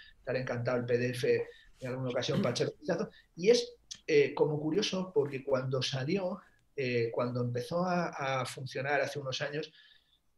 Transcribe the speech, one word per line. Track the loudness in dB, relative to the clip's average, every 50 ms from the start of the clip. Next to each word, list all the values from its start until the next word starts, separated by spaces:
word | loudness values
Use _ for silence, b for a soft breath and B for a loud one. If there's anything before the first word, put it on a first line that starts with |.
| B B B
estaré | B -6 -4 -2 -2
encantado | -2 -2 -4 -2 -2 0 0 0
el | 0
P | 2 2
D | 2 2 0
F | -2 0 2 4 4 2 2 B B B B B -18 -12
en | -8 -8
alguna | -6 -4 -4 -2
ocasión | -2 -2 0 0 0 2
para | 2 2
echar | 2 0 0 -2
un | -2 -4
vistazo. | -2 -2 -2 -2 -2 -6 B B B B -8
Y | 2 6 6
es, | 6 6 4 -2 -8 -18 _ -20 -20 -10 _
eh, | 4 6 6 6 4
como | 4 2 2 2 2 0
curioso, | 0 0 0 2 0 0 0 -2 -2 0
porque | 2 2 2 0 -2 -6
cuando | -2 0 0 0 0 0 0 0
salió, | 0 0 -2 -2 -2 0 0 0 0 -2 -4 -6 B B B B _ _ -6
eh, | -4 -2 0 2 0 0 0
cuando | 0 -2 -2 -2 0 -2
empezó | -2 -2 -2 -4 -4 -2 -2 0 0
a, | 2 2 0 0 -2 -4 -4 -2 -2 0 -2
a | -2
funcionar | -4 -6 -8 -10 -8 -6 -4 -2 0 2 2
hace | 0 0 -2 -6
unos | -6 -4 -4 -4
años, | -4 -4 -4 -6 -8 -8 b b b b b b b b b b b _ _